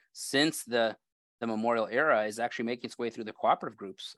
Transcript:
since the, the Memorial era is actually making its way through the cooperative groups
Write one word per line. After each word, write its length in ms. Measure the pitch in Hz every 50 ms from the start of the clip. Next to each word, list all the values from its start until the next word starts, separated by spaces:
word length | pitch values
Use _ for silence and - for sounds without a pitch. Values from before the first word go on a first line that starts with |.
| _ _ _
since 500 | - - - - 135 147 160 151 - -
the, 320 | 113 117 120 113 110 104 - _ _ _ _ _ _ _ _
the 60 | 120 117
Memorial 400 | 113 110 110 117 120 113 110 98
era 340 | 113 123 151 156 135 110 107
is 140 | 107 104 110
actually 260 | 117 113 - - 117
making 200 | 117 123 120 -
its 120 | 123 - -
way 140 | 120 117
through 140 | - 127 113
the 80 | 104 107
cooperative 440 | - - 113 151 - - 113 110 110
groups 380 | 101 98 95 - - - -